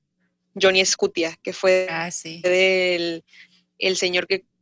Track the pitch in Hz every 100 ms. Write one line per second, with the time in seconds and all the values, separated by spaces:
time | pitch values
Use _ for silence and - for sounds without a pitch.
0 | _ _ _ _ _ 196 190 190 190 -
1 | 196 - 165 165 - 185 190 185 185 165
2 | 170 - 160 165 180 180 190 185 180 175
3 | 170 165 - - - _ _ - 190 185
4 | 185 180 175 190 - _